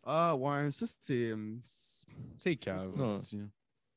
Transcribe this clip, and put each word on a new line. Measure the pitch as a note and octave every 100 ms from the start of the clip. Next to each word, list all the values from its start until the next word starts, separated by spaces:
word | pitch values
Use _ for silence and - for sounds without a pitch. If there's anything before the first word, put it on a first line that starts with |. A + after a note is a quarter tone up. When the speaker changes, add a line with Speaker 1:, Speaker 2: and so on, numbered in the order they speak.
Speaker 1:
Ah | B2+ D#3 E3+ D3+
ouais, | C3+ C#3+ D3
ça, | C#3+ A#3 -
c'est, | - C3 A#2
hum, | A2 G#2+ A2+
c'est | A#2+ - - - - - - -
Speaker 2:
C'est | F#3+ D#3+
cave, | - F#2 F#2+ F#2+
Speaker 3:
Ouais. | B2+ G2+
Speaker 2:
esti. | - G#2 G#2 _ _ _ _